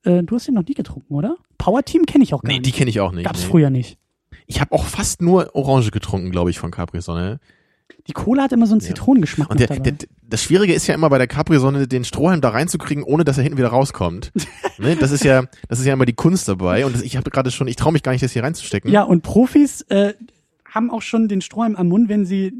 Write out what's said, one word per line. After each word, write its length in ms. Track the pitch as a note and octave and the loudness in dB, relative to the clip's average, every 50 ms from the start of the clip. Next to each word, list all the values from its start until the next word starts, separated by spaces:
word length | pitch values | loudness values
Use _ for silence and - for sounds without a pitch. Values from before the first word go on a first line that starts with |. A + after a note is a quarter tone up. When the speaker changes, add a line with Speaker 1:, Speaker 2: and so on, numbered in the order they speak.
| - | 0
Speaker 1:
äh, 180 | F3+ F3 F3+ F3 | 2 2 2 2
du 120 | D#3+ A3+ | 0 -4
hast 120 | B3 - - | -4 -2 -2
den 60 | C4 | -2
noch 100 | G3+ E3 | -2 -2
nie 80 | - C#4+ | -2 -6
getrunken, 400 | - G3 - - - - - C#3+ | -6 -8 -8 -12 -16 -12 -8 -6
oder? 220 | C#3+ E3 A#3+ E4+ - _ _ _ - | -4 -4 -4 -6 -8 _ _ _ -4
Power 240 | - F3+ G#3 C4+ C#4 | 0 0 2 2 0
Team 220 | - - E4 E4 | 0 0 2 2
kenn 160 | - - D4 B3+ | 4 4 4 4
ich 100 | - D3+ | 4 2
auch 80 | - - | -2 -2
gar 60 | A#2 | -2
Speaker 2:
Nee, 100 | - B2+ | -2 0
Speaker 1:
nicht. 80 | B2+ | 0
Speaker 2:
die 60 | C3 A#2+ | -2 0
kenn 160 | - C#3+ B2 | 2 0 2
ich 120 | G#2+ G#2+ | 2 0
auch 120 | G2 F#2 F#2 | 0 0 -2
nicht, 120 | E2+ F2 | -4 -6
Speaker 1:
Gab's 160 | - - F2 - | -6 -6 -6 -2
Speaker 2:
nee. 80 | - | 2
Speaker 1:
früher 200 | - E3+ D3 C3+ | 4 4 4 4
nicht. 280 | C3 B2+ A#2+ - - _ _ _ _ _ _ _ - - _ | 2 0 -4 -6 -12 _ _ _ _ _ _ _ -20 -20 _
Speaker 2:
Ich 140 | - - - | -8 -4 -2
hab 120 | - - - | 0 0 0
auch 120 | - - | -2 -2
fast 360 | - - - G#3+ - - - F3 | -4 -4 -4 -4 -4 -4 0 2
nur 320 | E3+ F#3 F#3 - - - | 4 4 4 2 0 -2
Orange 360 | - C3+ C#3 C3+ C3+ A#2 G#2 | -2 0 2 2 2 2 2
getrunken, 400 | - G#2 - - - F#2+ F2+ F#2 | -2 -4 -6 -6 -6 -6 -4 -4
glaub 180 | F2+ F2 F2 F2+ | -2 0 0 0
ich, 100 | F2 - | 0 -2
von 120 | - F2 | -6 -10
Capri-Sonne. 680 | - - E2+ - - F2 E2+ - E2+ E2+ F2+ G2 A#2 D3 - _ _ _ _ _ _ _ _ _ _ _ _ | -8 -8 -8 -8 -8 -10 -8 -8 -6 -6 -6 -6 -8 -10 -14 _ _ _ _ _ _ _ _ _ _ _ _
Speaker 1:
Die 60 | - - | -14 -12
Cola 320 | - - G#3 B3+ C#4 C4+ | -6 -4 -2 0 0 0
hat 80 | C4+ B3+ | 0 2
immer 140 | A#3 A#3 | 2 4
so 60 | G3+ A3 | 4 4
einen 80 | G#3+ | 2
Speaker 2:
Ja. 60 | G3 - | 0 -2
Speaker 1:
Zitronengeschmack 600 | - - - - C#4 B3 D#3 - - - C#3+ - | -6 -2 2 4 4 4 4 2 -2 -4 -2 0
Speaker 2:
Und 100 | G#2+ A2+ | 2 2
der, 80 | B2 - | 2 2
Speaker 1:
mit 80 | C#3+ C3 C3+ | 0 -2 -2
dabei. 40 | C#3 | -2
Speaker 2:
der, 180 | D3 - - - _ _ _ | -4 -4 -8 -16 _ _ _
das 160 | - - - - | -8 -6 -6 0
Schwierige 300 | - D#3 F#3 G#3 F#3 D#3+ | 2 2 4 4 4 2
ist 140 | E3 - | 2 0
ja 80 | - D#3 | -2 0
immer 160 | D3+ D#3+ D3+ | 0 2 2
bei 80 | C#3 C3 | 4 2
der 80 | B2+ | 2
Capri-Sonne, 600 | B2 - C#3 D#3 - D#3+ C#3 B2+ C3+ C#3 C#3 C3+ | 0 -2 -4 0 2 2 4 4 2 2 0 -2
den 180 | B2 C3 B2+ A#2+ | -2 -2 -4 -4
Strohhalm 360 | - - - C#3 F3+ F#3 D#3 | -6 -4 0 0 2 2 2
da 80 | C3 A#2+ | 2 2
reinzukriegen, 540 | G#2+ A#2+ D#3 F#3 - D#3 - C#3 D3 D3 - | 2 0 0 -2 -4 -6 -6 -6 -6 -6 -2
ohne 200 | - C#3+ D#3+ E3 | 0 0 2 2
dass 120 | C#3+ C3 | 2 2
er 60 | D3 C3 | 0 0
hinten 140 | D3+ D3 C3 | 0 0 0
wieder 100 | B2 A#2 | 0 2
rauskommt. 640 | A#2 C3 C3+ C3+ - - F#2+ E2+ E2+ G2+ - - - | 2 2 2 0 -2 -4 -4 -4 -4 -6 -10 -8 -6
Speaker 1:
<laughs> 60 | F#3+ D3 - - - - - - - | -6 -6 -8 -10 -10 -10 -10 -8 -4
Speaker 2:
Ne? 180 | G2 C3+ E3+ | -2 0 0
Das 140 | D#3+ C#3 C3+ | 2 0 0
ist 140 | D3 C#3 D#3 | 0 2 4
ja, 200 | C#3+ C3+ C3 B2+ - _ _ - - | 4 4 4 2 -2 _ _ -10 -6
das 100 | B2 A#2+ | -4 -2
ist 60 | C3 | 0
ja 80 | C#3 C3+ | 0 2
immer 140 | C3 C3 | 2 2
die 80 | A#2+ A2+ | 0 2
Kunst 340 | - - E3 F#3 F3+ - - | 2 2 2 2 0 0 -4
dabei. 380 | G2 F2+ F#2 F2+ F2+ A#2+ C3+ | -4 -2 0 0 2 2 0
Und 80 | C#3 A#2+ | 0 -2
das, 80 | A#2+ G#2+ | -4 -4
ich 120 | B2+ - B2+ | -4 -6 -6
hab 120 | A2+ C#3 | -6 -4
gerade 200 | - C3+ B2+ B2+ | -2 -2 -2 -2
schon, 180 | B2 - C#3 B2+ | -4 -4 -4 -6
ich 80 | A#2+ | -4
trau 140 | - - D3+ | -2 0 0
mich 120 | E3 C#3+ - | 0 0 0
gar 100 | C3 B2+ | -2 -2
nicht, 120 | B2 C3+ | -2 -2
das 80 | B2 - | -2 -2
hier 100 | B2 A2+ | -4 -4
reinzustecken. 480 | D3 E3 - - - G#2 G2 - - | -4 -4 -8 -6 -6 -6 -4 0 2
Speaker 1:
Ja, 120 | G3+ G#3 G3 | 2 2 4
und 180 | A3+ F3+ E3+ | 4 2 2
Profis, 640 | - - - G#3 B3+ B3+ - D4 D4 C4+ - - - - | 2 2 2 2 2 4 4 4 4 4 0 -6 -6 -2
äh, 240 | G3+ G3 G3+ G3+ G#3 - A3+ - _ _ _ _ _ _ _ | 0 0 2 0 -2 -6 -16 -20 _ _ _ _ _ _ _
haben 260 | - - A3 A#3 A#3+ | -8 -4 -4 -4 -2
auch 120 | A#3+ A3 - | -4 -6 -6
schon 260 | - - A3+ A3+ G#3 | -2 0 0 0 0
den 140 | G3+ F#3+ - | 0 -2 -4
Strohhalm 340 | - - G#3 A#3 A3+ G#3 | -6 -4 -4 -2 -2 -2
am 120 | F3 F3+ F3 | 0 0 2
Mund, 200 | F3 G#3+ A#3+ G3 | 4 4 2 2
wenn 160 | G#3 G#3 G3 | 2 0 0
sie 300 | F3 G3 G3 F#3+ F#3+ B3+ | 0 0 -2 -2 -4 -6